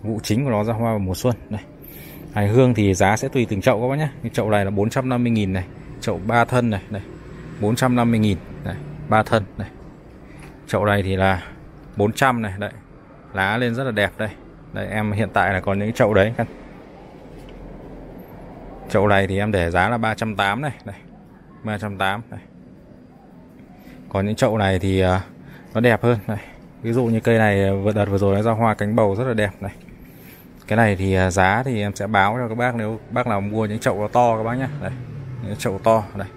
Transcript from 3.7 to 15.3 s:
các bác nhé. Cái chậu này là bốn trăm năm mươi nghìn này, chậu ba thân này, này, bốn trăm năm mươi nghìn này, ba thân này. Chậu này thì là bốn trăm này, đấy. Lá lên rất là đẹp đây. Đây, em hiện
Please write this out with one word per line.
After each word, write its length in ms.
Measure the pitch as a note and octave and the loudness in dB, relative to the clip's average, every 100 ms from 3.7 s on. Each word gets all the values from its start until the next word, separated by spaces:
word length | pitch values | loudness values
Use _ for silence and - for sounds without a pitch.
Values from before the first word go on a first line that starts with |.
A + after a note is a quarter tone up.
| G#2+ | 2
các 60 | B2 | 0
bác 80 | C#3 | -2
nhé. 140 | D3+ - | -4 -4
Cái 80 | A2 | -6
chậu 160 | - G#2 | -4 0
này 160 | G#2 G2 | 2 0
là 60 | |
bốn 180 | G2+ G#2+ | 0 0
trăm 200 | C3+ B2+ | 0 -2
năm 140 | B2 | 0
mươi 80 | A#2+ | 2
nghìn 220 | A2+ G2+ | 2 0
này, 120 | F#2 F2 - - - | -2 -6 -12 -16 -8
chậu 180 | - F2+ G2 | -4 -4 0
ba 180 | A#2 A#2 | 2 4
thân 240 | B2+ A#2+ | 2 2
này, 120 | G#2 - | 0 -4
này, 120 | G2+ - - - - - - | -10 -10 -16 -16 -16 -16 -4
bốn 140 | G#2 A#2 | -2 2
trăm 200 | C3 B2 | 2 2
năm 160 | A#2 | 2
mươi 80 | A#2 | 4
nghìn 180 | G#2+ F#2 - - | 2 0 -4 -10
này, 120 | - F2 - - - | -10 -10 -12 -14 0
ba 140 | A2 | 2
thân 200 | G#2+ A2+ G2 - | 4 0 -2 -10
này. 100 | G2 - - - - - - - - - - | -12 -12 -20 -20 -20 -20 -20 -20 -20 -20 -4
Chậu 180 | G#2+ G#2 | 0 4
này 180 | G2+ | 4
thì 120 | F#2+ F#2+ | 2 2
là 280 | F#2+ F#2 - - - - - - | 2 2 -2 -16 -20 -20 -16 0
bốn 160 | G#2 | 0
trăm 300 | A2+ C#3 A#2+ | 4 2 2
này, 120 | A2 F#2+ | -2 -6
đấy. 140 | G2+ A2 - - - - - | -8 -10 -20 -20 -20 -20 -12
Lá 240 | G2 G2 A2 | -2 0 2
lên 180 | B2 A#2 | 0 -2
rất 80 | |
là 80 | C3+ | -4
đẹp 200 | G#2+ G2 - | 0 0 0
đây. 120 | A2 - - - - | -6 -6 -20 -20 -14
Đây, 140 | G2+ G2 | -10 -6
em 240 | G#2 G#2+ | -4 -2
hiện 180 | G2+ G#2 | -2 0